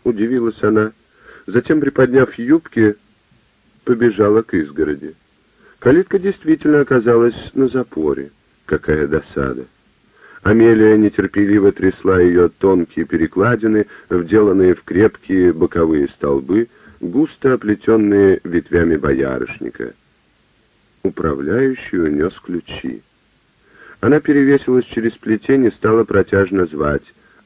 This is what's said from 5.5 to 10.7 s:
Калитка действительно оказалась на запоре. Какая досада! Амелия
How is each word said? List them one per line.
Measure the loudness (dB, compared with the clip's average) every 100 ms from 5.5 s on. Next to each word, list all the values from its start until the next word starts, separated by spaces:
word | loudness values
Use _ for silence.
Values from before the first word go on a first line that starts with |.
| _ _ _
Калитка | 0 2 0 -2
действительно | -4 -6 -2 -2 2 0
оказалась | 2 0 2 2 2 -2 -8
на | -2 -2
запоре. | -2 -6 -6 -4 -4 -8 _ _ _
Какая | -8 -6 -2 -2 -2
досада! | -4 -6 -8 -6 -8 -14 _ _ _ _ _ -20 -8
Амелия | 0 4 6